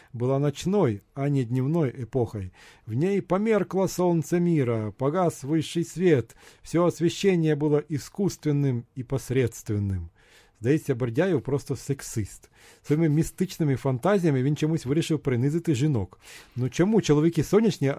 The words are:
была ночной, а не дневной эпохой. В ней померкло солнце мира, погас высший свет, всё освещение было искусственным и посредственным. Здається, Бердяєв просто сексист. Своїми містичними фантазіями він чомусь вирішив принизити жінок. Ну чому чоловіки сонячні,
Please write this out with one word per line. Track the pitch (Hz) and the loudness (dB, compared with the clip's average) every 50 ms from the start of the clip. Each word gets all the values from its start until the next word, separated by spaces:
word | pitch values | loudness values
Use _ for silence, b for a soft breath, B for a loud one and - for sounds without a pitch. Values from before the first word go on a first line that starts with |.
| B B B | B B B
была | 113 120 131 135 139 | -4 -2 0 0 0
ночной, | 143 143 139 - - 170 196 208 170 123 104 98 - _ - | 0 0 -2 -2 -2 -2 0 2 2 2 0 -2 -8 _ -8
а | 135 139 143 | -4 -2 0
не | 143 139 123 | 0 0 0
дневной | 110 123 131 127 139 165 175 151 123 - 131 120 | 0 -2 -2 0 0 0 0 0 -2 -4 -6 -10
эпохой. | 113 - 131 117 - - 104 95 90 - B B B B B B B | -6 -2 -2 -2 -2 -4 -8 -10 -10 -14 B B B B B B B
В | 110 | -4
ней | 127 165 190 202 190 | -2 0 0 0 -2
померкло | - - 175 196 214 226 220 202 180 - 180 190 190 165 | -2 -2 -2 0 2 2 2 2 0 0 0 0 0 0
солнце | - - 180 180 170 165 147 - 175 180 | 0 0 0 2 2 2 0 0 0 0
мира, | 175 175 165 151 131 117 117 113 110 107 - - | 2 2 2 2 2 2 0 -2 -2 -6 -4 -4
погас | 127 143 151 190 180 160 - - - | -2 -2 0 2 0 0 -2 -4 -4
высший | 135 160 160 139 - - 170 165 | -2 -2 -2 -2 -2 -4 -4 -4
свет, | - - 160 185 175 151 123 110 - - B B B B B B | -4 -4 0 2 4 4 4 2 -2 -8 B B B B B B
всё | - - 165 175 | -2 0 2 2
освещение | 165 156 - 165 170 170 - - 196 185 170 160 156 151 | 2 2 2 0 -2 0 0 2 2 2 4 2 2 2
было | 143 151 151 147 147 147 - | 2 2 2 2 2 0 -2
искусственным | 160 131 - - - - 202 170 - - - 151 147 143 143 135 123 117 123 _ - 131 | -6 -6 -6 -8 -4 -2 -2 -2 -2 -2 -2 0 0 2 2 0 0 -2 -6 _ -12 -12
и | 120 | -8
посредственным. | - 139 131 - - 123 135 123 113 - - - - 107 104 101 98 95 90 82 85 - b b b b b b b b b | -6 -6 -6 -4 -2 0 0 0 0 -2 -6 -6 -4 -2 -2 -2 -2 -2 -4 -6 -10 -14 b b b b b b b b b
Здається, | 107 120 151 156 - - 131 | 0 0 0 0 0 -2 -2
Бердяєв | 117 127 120 113 143 180 196 170 123 | -2 -2 -2 0 0 0 2 0 0
просто | - - 139 135 - - 135 | 0 -2 -4 -4 -4 -4 -8
сексист. | - - - 139 - - - - 117 98 - - - - - b b b b b b b | -6 -6 -6 -6 -6 -8 -8 -6 -6 -6 -6 -8 -16 -20 -20 b b b b b b b
Своїми | - 147 156 165 156 | -2 0 2 2 2
містичними | 143 160 156 - - - 185 180 - - 165 143 135 | 2 2 0 0 -2 -4 -4 -4 -2 -2 0 0 0
фантазіями | - - 135 127 120 - 185 208 202 175 160 139 127 127 | 0 0 -2 -2 0 0 2 2 2 2 2 2 2 2
він | 143 151 | 0 0
чомусь | - 156 151 165 156 - | 0 0 0 -2 -2 -2
вирішив | 120 147 165 156 - 160 - | -2 -2 -2 0 0 -2 -2
принизити | - 143 127 117 127 143 151 170 - 175 151 | 0 0 0 0 0 0 0 -2 0 0 0
жінок. | 113 143 156 139 110 92 - - - B B B B B B B | 0 2 0 0 0 -2 -4 -8 -16 B B B B B B B
Ну | 120 127 123 | -4 -4 -2
чому | - - 170 208 220 202 | 0 0 2 4 4 4
чоловіки | - - 147 147 156 170 165 160 135 | 4 4 4 4 4 2 2 0 0
сонячні, | - - 208 233 208 - - 139 135 143 | 2 2 2 4 2 0 0 0 -2 -2